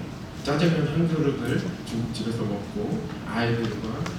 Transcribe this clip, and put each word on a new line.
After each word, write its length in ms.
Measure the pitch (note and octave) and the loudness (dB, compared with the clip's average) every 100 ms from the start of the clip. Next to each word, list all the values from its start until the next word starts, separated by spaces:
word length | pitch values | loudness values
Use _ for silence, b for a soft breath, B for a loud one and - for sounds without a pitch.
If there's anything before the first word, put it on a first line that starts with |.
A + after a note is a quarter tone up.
| - - - - | -6 -8 -10 -6
짜장면 440 | C#3 D3+ E3+ D#3 C#3 | 0 4 4 4 2
한 200 | D3+ E3 | 4 2
그릇을 540 | D#3 C#3 A#2+ A#2+ - - - - | 4 2 2 0 0 0 -4 -4
중국집에서 560 | A#2 A2+ A2+ A2 A2 | -2 -2 -2 -2 0
먹고 640 | G#2 G2+ - G#3 G#3+ A3 - - - | 0 -2 -4 -4 -2 -2 -4 -6 -4
아이들과 560 | A3+ A#2 A#2 A2 G#2 A2 A2+ - | 0 2 2 0 -2 -4 -4 -4